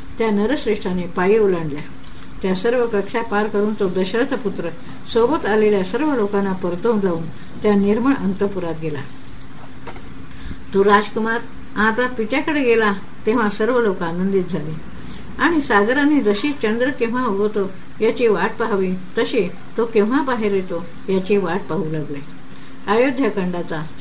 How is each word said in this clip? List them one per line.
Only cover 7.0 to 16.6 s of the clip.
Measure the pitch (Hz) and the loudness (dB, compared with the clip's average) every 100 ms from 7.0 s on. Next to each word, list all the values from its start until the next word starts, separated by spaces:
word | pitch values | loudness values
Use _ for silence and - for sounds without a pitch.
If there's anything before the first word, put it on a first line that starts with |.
जाऊन | 190 165 160 - - - | 2 0 -4 -8 -8 -2
त्या | 214 | 2
निर्मळ | 202 202 214 254 | 4 4 4 2
अंतपुरात | 269 185 185 196 185 170 156 | 0 0 0 -2 -2 -4 -4
गेला. | 156 143 127 - - - - - - - - - - - - - - - - | -4 -4 -6 -8 -10 -10 -10 -8 -8 -8 -8 -8 -8 -8 -8 -8 -8 -8 -2
तो | 196 | 2
राजकुमार | 196 208 208 226 220 233 - - - 196 | 6 6 4 -2 -2 -2 -4 -10 -6 0
आता | 214 220 247 | 2 2 0
पित्याकडे | 247 214 262 302 302 | -2 -2 0 0 2
गेला | 247 226 214 202 - - - | 4 4 4 0 -4 -4 0
तेव्हा | 226 214 | 2 2
सर्व | 202 220 254 | 2 2 4
लोक | 226 185 | 2 0
आनंदित | 170 170 190 196 170 | -2 0 0 2 0
झाले | 175 151 156 - - - - - - | -2 -4 -6 -8 -8 -8 -8 -8 -2
आणि | - 330 | 2 2
सागराने | 277 208 208 262 285 294 | 4 4 4 4 4 4
जशी | 208 202 294 | 2 2 0
चंद्र | 277 | -2